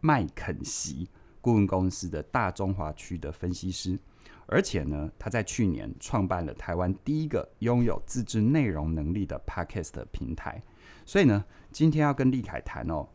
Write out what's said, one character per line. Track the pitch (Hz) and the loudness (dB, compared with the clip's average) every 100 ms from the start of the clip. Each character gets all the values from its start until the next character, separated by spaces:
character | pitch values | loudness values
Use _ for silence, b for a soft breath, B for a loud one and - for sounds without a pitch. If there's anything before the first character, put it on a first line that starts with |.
麦 | 160 143 82 | 6 4 2
肯 | - - 85 | -4 -6 -6
锡 | - - - 67 87 b b b | -4 -6 -6 -6 -8 b b b
顾 | - | 4
问 | 113 | 6
公 | 98 95 92 | 6 4 2
司 | - 90 | 0 -6
的 | 85 | -6
大 | 73 131 104 | -2 0 0
中 | - 95 | 0 -2
华 | 95 78 | -2 -4
区 | 76 - 87 | -8 -8 -8
的 | 71 | -8
分 | 78 90 | -6 -4
析 | 90 92 | -4 -4
师。 | 90 92 92 - B B B B | -4 -4 -4 -6 B B B B
而 | 147 | 0
且 | 196 92 | 2 -2
呢， | 69 73 76 - | -2 -4 -6 -8
他 | - | -4
在 | 107 | -2
去 | 104 - | -4 0
年 | 104 67 52 - | 0 0 -6 -12
创 | - 117 95 | -4 0 0
办 | 90 | 0
了 | 80 | -4
台 | - - | -8 -6
湾 | 85 90 95 | -2 0 -2
第 | - 151 | -2 -2
一 | 156 | 0
个 | 98 - - | -2 -4 -4
拥 | 113 120 | 0 4
有 | 120 - | 4 2
自 | - 131 | -2 -4
制 | 113 113 | -2 2
内 | 107 156 127 | 4 4 2
容 | 78 78 80 | 0 0 0
能 | 76 | 0
力 | 87 | -2
的 | 73 71 - | -2 -6 -8
Podcast | - 85 - 80 - - | -6 -6 -6 -6 -8 -10
平 | - - | -8 -6
台。 | - - - - B B B - | -6 -8 -12 -16 B B B 0
所 | 196 | 6
以 | |
呢， | 160 101 98 b b | 6 6 0 b b
今 | - 160 | 2 4
天 | 156 | 4
要 | 147 | 2
跟 | 139 131 | 4 4
立 | 131 | 2
凯 | 107 - | -2 -8
谈 | - - 82 | -8 -8 -4
哦 | 80 71 | -4 -6